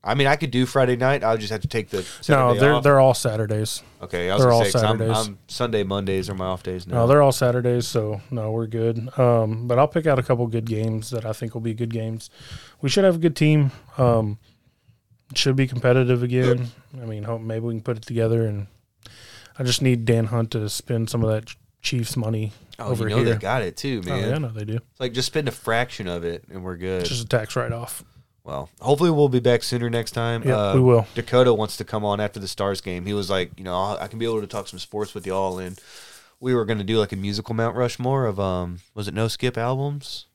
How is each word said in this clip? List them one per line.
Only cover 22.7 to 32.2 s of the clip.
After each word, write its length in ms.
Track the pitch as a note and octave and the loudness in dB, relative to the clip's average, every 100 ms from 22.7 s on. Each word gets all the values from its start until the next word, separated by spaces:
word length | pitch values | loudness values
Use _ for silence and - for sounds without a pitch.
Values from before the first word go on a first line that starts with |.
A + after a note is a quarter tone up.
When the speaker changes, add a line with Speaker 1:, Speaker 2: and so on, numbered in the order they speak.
| - | -12
Speaker 1:
Oh, 80 | A#2 | -6
Speaker 2:
over 140 | A#2+ A2 | -2 0
Speaker 1:
you 80 | G#2+ | 2
know 80 | |
Speaker 2:
here. 100 | A#2 | 2
Speaker 1:
they 60 | A2 | 0
got 220 | A2+ B2+ | 0 -2
it 160 | F#2+ - | -2 -6
too, 240 | C#3 A#2+ F2+ | -6 -4 -4
Speaker 2:
Oh, 40 | |
Speaker 1:
man. 200 | F#2 G#2 | -2 -2
Speaker 2:
yeah, 80 | C#3+ | -2
no, 120 | C3 | -4
they 160 | A2 G#2 | -8 -6
do. 100 | A2+ | -6
Speaker 1:
It's 240 | _ _ | _ _
like, 140 | B2+ | -6
just 140 | A#2+ B2 | -4 -2
spend 200 | D#3 C#3 | -2 -4
a 40 | |
fraction 560 | A2 - A2+ B2 - F#2 | -6 -2 -2 -2 -6 -6
of 160 | F2 | -4
it, 200 | E2+ E2+ _ | -6 -8 _
and 120 | F#2+ | -12
we're 120 | F#2 F2 | -10 -8
good. 280 | F#2 F#2 F2 | -4 -2 -2
Speaker 2:
Just 180 | A#2+ | -4
a 40 | A#2 | -2
tax 280 | A#2+ A2 - | -2 -2 -6
write-off. 480 | A#2+ A#2 A#2 - - _ _ _ | -6 -8 -10 -14 -16 _ _ _
Speaker 1:
Well, 260 | - C#2 D2+ _ | -10 -10 -10 _
hopefully 280 | A#2 C#3+ F3 | 0 4 4
we'll 200 | D3+ C#3+ | 6 4
be 100 | B2 | 6
back 240 | B2 A#2+ | 4 2
sooner 260 | - B2 A#2+ | 2 -2 -2
next 220 | A#2 A2 | -2 -4
time. 320 | - A#2 A#2 | -4 -2 -2
Speaker 2:
Yep, 100 | C3 A2+ | 0 2
Speaker 1:
Uh, 140 | G2+ B2+ | 4 4
Speaker 2:
we 60 | |
will. 260 | B2+ A#2 G#2 - | 6 6 4 -6
Speaker 1:
Dakota 380 | A2+ B2 B2+ | 0 4 6
wants 240 | A2 A2 - | 4 0 -6
to 80 | A2+ | -6
come 180 | G#2+ | -4
on 160 | G#2 | -2
after 200 | G2+ | -2